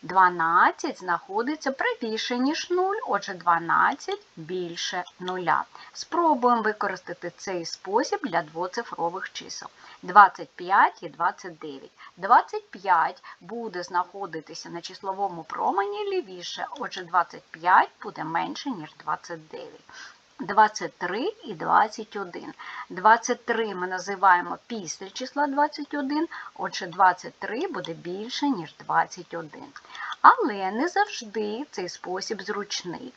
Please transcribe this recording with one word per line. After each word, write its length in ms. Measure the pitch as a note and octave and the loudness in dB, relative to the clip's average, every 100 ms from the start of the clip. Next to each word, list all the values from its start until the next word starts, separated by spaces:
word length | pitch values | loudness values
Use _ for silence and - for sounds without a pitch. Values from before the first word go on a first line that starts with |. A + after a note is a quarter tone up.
Дванадцять 960 | E3 F#3 F3+ F3 D#3+ E3+ A#3+ - D#4 G#3 | 2 6 6 6 4 6 6 4 -6 -6
знаходиться 720 | F3+ E3+ - G3 A#3 D4+ - | -4 -4 -2 -4 -2 -2 -4
правіше, 640 | C4+ B4 A#4 A3+ A3 - B3 | -2 -2 -2 -4 -4 -2 0
ніж 320 | C4 E4+ - | 0 0 -2
нуль, 260 | F4+ F#4+ G#4 - | 0 2 0 -2
отже, 280 | G3+ G3 | -2 -2
дванадцять 840 | F#3 E3+ E3 E3 D#3+ F3+ C4+ - G4+ _ - | -4 2 2 4 4 4 2 -6 -8 _ -16
більше 680 | D#3 F#3 F3 E3+ - F#3 F3 _ | -8 -6 -6 -6 -6 -6 -8 _
нуля. 440 | F3+ F#3 E3 D3 - - - | -6 -4 2 2 0 -12 -18
Спробуємо 720 | - - E4+ E4+ B3 A#3+ A#3+ | -16 -4 2 4 6 6 4
використати 720 | G#3+ G#3+ G3+ F#3 - E3+ F3 - | 2 0 -2 -4 -8 -10 -10 -10
цей 280 | - F#3 | -6 -4
спосіб 560 | E3 - - B3 - G4+ | -4 -10 0 0 2 -2
для 200 | C#4 E3+ | 0 -2
двоцифрових 880 | D#3 D#3+ F3+ G#3 A3+ - E3 F3+ F#3 | -2 -6 -4 -4 -8 -4 -4 -4 -8
чисел. 360 | - - - - _ - - | -10 -12 -14 -14 _ -20 -16
Двадцять 480 | C#4 - F#3+ - E3+ | 2 8 8 6 -16
п'ять 520 | - F3+ G3+ D#4 - | -12 0 4 4 2
і 60 | E3+ | -14
двадцять 500 | D3 F3 G3+ F#3+ D#3 | -2 -2 -2 -12 -12
дев'ять. 320 | D#3 C3+ - _ - - | -12 -12 -16 _ -20 -10
Двадцять 540 | F#3+ C4 F#4 G#4+ - | 6 6 6 -8 -10
п'ять 520 | G3+ F#3+ F3 E3 F#3 - - | -10 2 4 4 -2 -18 -20
буде 420 | F3 A#3 A3+ F3+ | -12 -8 -6 -8
знаходитися 880 | F3 F3+ F3+ G3 F#3+ D#3+ D3+ D#3+ F3+ | -2 -2 -2 -6 -8 -8 -12 -16 -12
на 120 | E3+ | -12
числовому 640 | - F#3 G3 F#3+ G3 E3+ | -12 -10 -8 -4 -4 -4
промені 600 | - D#3+ G3 E4+ G4+ G#4 | -10 -2 0 0 -2 -4
лівіше, 600 | G#4 F#4+ A3 F#3 E3+ F3+ - | -4 -4 -6 -12 -10 -8 -10
отже, 320 | - G#3 - | -8 -10 -10
двадцять 420 | F3 F3+ E3+ D#3+ _ | -2 0 0 -6 _
п'ять 400 | - E3+ G3+ - _ | -6 4 4 4 _
буде 220 | G#3+ E3+ | -14 -8
менше, 460 | D#3 E3 E3+ G#3+ C#4+ | -4 -2 -2 -6 -8
ніж 240 | G#3 D#3 - | -8 -10 -12
двадцять 440 | D#3 D#3 - E3 D#3 | -6 -6 -6 -12 -12
дев'ять. 360 | D#3+ C3 - _ - - - _ _ | -14 -14 -18 _ -18 -18 -20 _ _
Двадцять 560 | E3 G3+ G#3+ - E3+ - | 0 6 6 4 -8 -6
три 340 | F3 G3 E4 A4 | -4 -2 -2 -4
і 100 | D4+ | -10
двадцять 600 | E3 E3 F3 G#3+ - G#3+ G#3 | -6 2 4 4 0 -10 -8
один. 380 | F#3+ F3 - - - - - | -8 -10 -12 -14 -14 -14 -10
Двадцять 540 | F3+ G3 A3+ - A#3+ | 2 6 6 4 -4
три 300 | - A3+ A3+ | 0 0 0
ми 120 | F#3 F3+ | -2 -4
називаємо 720 | F#3 F3+ G3 G3 F3+ F3 E3+ _ | -4 -6 4 6 6 4 -8 _
після 440 | A#3 E3 - F#3+ | -8 -8 -10 -10
числа 360 | - C4 C#4 D4 | -8 -6 -2 0
двадцять 480 | C4+ D4 - D4 | 2 0 0 -6
один, 340 | D4 C4+ D4 E4+ - - | -4 -2 -2 -2 -6 -14
отже, 320 | - F#3 - F3+ | -8 -6 -6 -8
двадцять 480 | E3+ F#3+ F3+ D#3+ | 4 4 4 -6
три 320 | - D3 A3 F#4+ | -10 -6 -4 -4
буде 260 | A#3 E3+ | -6 -8
більше, 560 | D#3+ D#3+ F#3 A3+ - C#4+ | -8 -8 -8 -6 -2 0
ніж 260 | A3+ D#3 - | 0 -4 -12
двадцять 500 | D#3 D#3+ - - E3+ | 0 0 0 -4 -10
один. 320 | E3+ D#3 C#3 C3+ - - - - - | -10 -10 -14 -16 -18 -18 -12 -10 6
Але 480 | - B4+ F4 G3+ F#3+ | 8 8 2 0 -2
не 180 | G#3+ E4 | 0 0
завжди 760 | F#4+ G4+ G#4 G#3+ G3+ G#3 A3 D4+ | 2 0 -2 -8 -4 -4 -4 -6
цей 180 | - F3 | -6 -8
спосіб 540 | - - F#3 G3 G#3 | -8 -6 -6 -4 -6
зручний. 720 | G3 G#3 G3+ - F#3 D#3 B3+ | -4 -6 -4 -6 -6 -8 -10